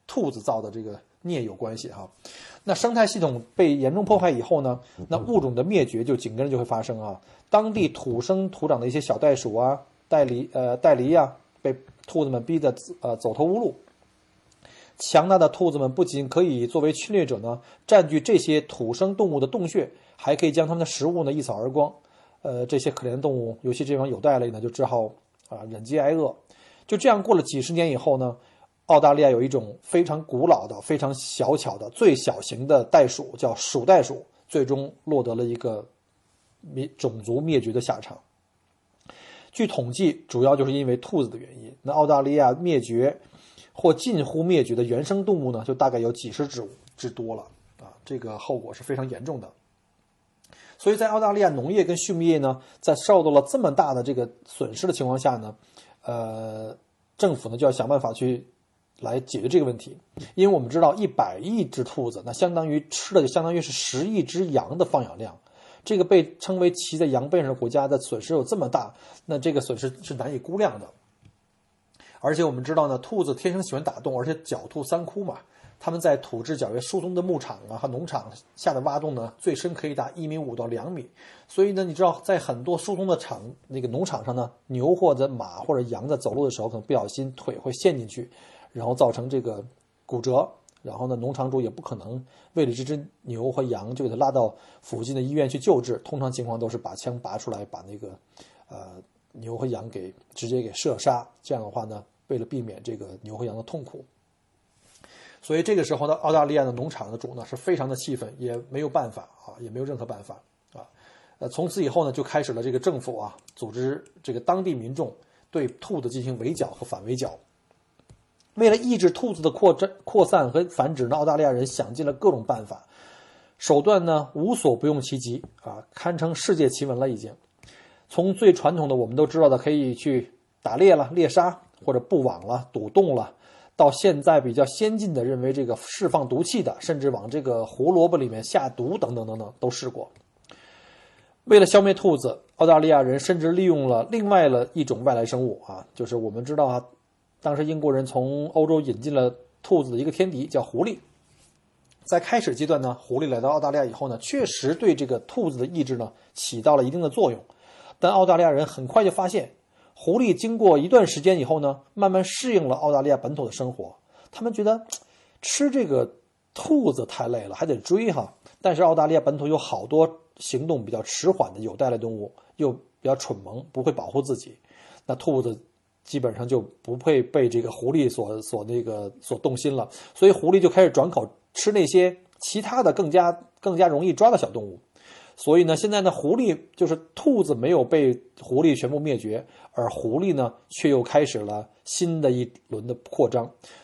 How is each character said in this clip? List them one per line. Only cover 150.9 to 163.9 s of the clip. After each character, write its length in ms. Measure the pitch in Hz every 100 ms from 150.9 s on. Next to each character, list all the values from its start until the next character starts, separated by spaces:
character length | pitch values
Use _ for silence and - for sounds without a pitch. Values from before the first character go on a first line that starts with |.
| - - _ _ _ _ _ _ _ _ _
在 160 | - 175
开 200 | 175 233
始 140 | 226
阶 140 | 123 151
段 120 | 147
呢， 160 | 127 123
狐 180 | - 127
狸 80 | 156
来 140 | 120
到 80 | 131
澳 100 | 151
大 120 | 143
利 60 | 143
亚 80 | 127
以 60 |
后 160 | 110 139
呢， 80 | 113
确 260 | - 285 240
实 300 | - 135 165
对 180 | 214
这 140 | 143 131
个 100 | 127
兔 300 | - - 180
子 80 | 127
的 80 | 131
抑 180 | 170
制 120 | 131 123
呢 180 | 107 - _ -
起 260 | - 120
到 140 | 151 143
了 80 |
一 80 | 127
定 100 | 165
的 80 | 156
作 220 | 135 170
用。 120 | 113 - _ _ - - -
但 140 | 180
澳 160 | 196 185
大 100 | 170
利 60 |
亚 80 | 170
人 120 | 143
很 220 | 156 - 127
快 180 | 226
就 60 | 196
发 180 | 175 185
现， 240 | 196 127 _ _ _ _ -
狐 240 | - 277
狸 160 | 240 175
经 200 | 226 226
过 220 | 208 151
一 100 | 170
段 180 | 247 185
时 120 | -
间 200 | 170 180
以 40 |
后 160 | 127 156
呢， 200 | 143 139 - -
慢 160 | 196
慢 120 | 190
适 300 | 185 - 254
应 140 | 208 143
了 80 | -
澳 160 | 147
大 100 | 143
利 80 | 143
亚 80 | 135
本 160 | 120
土 100 | 143
的 80 | 123
生 220 | - 127
活。 220 | 123 87